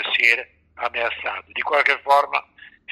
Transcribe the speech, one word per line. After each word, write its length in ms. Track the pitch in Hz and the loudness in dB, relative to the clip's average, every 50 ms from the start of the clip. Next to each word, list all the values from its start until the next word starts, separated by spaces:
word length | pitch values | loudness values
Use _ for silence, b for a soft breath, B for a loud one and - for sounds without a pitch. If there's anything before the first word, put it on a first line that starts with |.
| - - - | -2 0 0
ser 320 | - 117 117 117 123 123 - _ _ _ _ _ | 2 2 2 2 2 -2 -8 _ _ _ _ _
ameaçado. 800 | - 120 120 - 120 117 113 - - - - - - - - - | -8 -8 -6 -4 -4 -4 -4 -6 -6 -8 -8 -10 -10 -12 -12 -10
De 60 | - - | -8 -4
qualquer 380 | - 151 143 139 143 139 127 - | 0 2 2 2 2 0 0 2
forma, 400 | 139 143 143 143 139 143 139 - _ _ B B B B B B - | 4 4 4 4 2 -2 -6 -6 _ _ B B B B B B 0